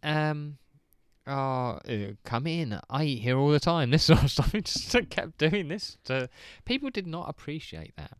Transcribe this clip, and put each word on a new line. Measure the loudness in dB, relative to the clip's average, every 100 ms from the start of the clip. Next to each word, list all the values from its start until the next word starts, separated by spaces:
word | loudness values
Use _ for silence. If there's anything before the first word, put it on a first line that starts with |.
um, | 0 0 0 -2 -6 -12 _ _ _ _ _ _ -8
Oh, | -2 -2 0 -2 -4 -6
uh, | -6 -4 -10
come | -6 -4 -2
in. | -2 -4 -6 -6
I | -2
eat | -2 0
here | 0 2
all | 4
the | 4
time. | 4 2 4
<laughs> |
This | 4
sort | 8 8
of | 8
stuff. | 2 2
He | 2
just | -2 -6 0 0 0
kept | -4 -6 0
doing | 2 2 -2
this. | -6 -8 -14
To, | -4 -2 -2 -8 -20 -18
people | -4 -2 -2
did | -6 -6
not | -8 -8
appreciate | -12 -10 -10 -10 -14 -14 -14
that. | -16